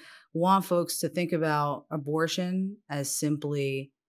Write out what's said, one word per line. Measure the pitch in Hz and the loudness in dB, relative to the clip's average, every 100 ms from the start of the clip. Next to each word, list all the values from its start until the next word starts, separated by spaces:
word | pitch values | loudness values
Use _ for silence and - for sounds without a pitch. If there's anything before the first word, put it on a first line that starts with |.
| - - _ | -20 -20 _
want | 165 180 190 | 0 4 4
folks | 185 175 170 - | 4 2 2 -2
to | 160 | -4
think | 180 170 | -2 0
about | 160 160 151 147 135 - | 0 2 2 0 -4 -6
abortion | 156 139 156 160 185 180 185 190 208 - | -6 -2 0 0 0 -2 0 -2 -6 -6
as | 147 139 | -4 -4
simply | - 151 147 147 143 139 135 139 _ | 0 0 0 -2 -2 -2 -2 -6 _